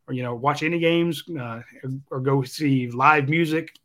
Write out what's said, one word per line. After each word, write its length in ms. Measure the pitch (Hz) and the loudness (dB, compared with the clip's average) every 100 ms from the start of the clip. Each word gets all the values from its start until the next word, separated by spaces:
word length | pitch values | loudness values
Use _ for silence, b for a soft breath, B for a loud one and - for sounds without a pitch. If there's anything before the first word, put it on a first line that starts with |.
| - | -10
or, 60 | |
you 100 | 127 | -6
know, 100 | 123 120 | -6 -2
watch 280 | 139 143 | -2 0
any 160 | 156 170 | 0 2
games, 440 | 165 170 170 143 - 160 | 2 2 2 -2 -8 -10
uh, 220 | 120 117 117 - 131 135 - | -8 -12 -14 -12 -10 -10 -8
or 120 | 139 | -4
go 200 | 131 139 | 0 0
see 460 | 127 - 151 135 123 | 0 -2 2 2 0
live 380 | 120 139 151 139 | 2 4 4 2
music, 460 | 160 160 156 160 - | 0 2 0 -4 -16